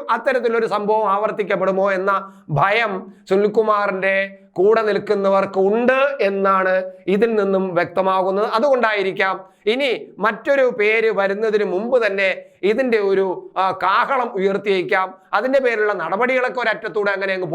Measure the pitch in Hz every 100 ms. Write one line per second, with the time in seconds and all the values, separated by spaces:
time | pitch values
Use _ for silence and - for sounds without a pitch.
0 | - 233 277 262 240 233 226 208 208 214
1 | 214 196 214 208 190 196 190 190 196 190
2 | 196 196 190 - - 147 160 214 226 190
3 | - - - 196 208 214 214 208 202 190
4 | 190 196 196 196 - - 190 226 214 202
5 | 208 202 196 196 196 196 190 220 247 262
6 | 277 277 202 196 190 190 185 185 185 -
7 | - 202 226 220 196 190 190 170 170 -
8 | 190 190 185 190 226 220 285 262 226 208
9 | 190 185 190 190 - _ 202 240 277 190
10 | - - 202 220 285 277 254 233 208 220
11 | 226 196 196 196 220 208 202 180 233 254
12 | 214 196 190 175 - _ 180 226 262 226
13 | 202 190 190 180 - 180 190 185 180 208
14 | 240 269 240 202 196 190 202 190 165 196
15 | 185 180 _ 196 254 269 254 226 214 202
16 | 165 190 247 262 247 247 226 214 220 214
17 | 202 196 196 190 180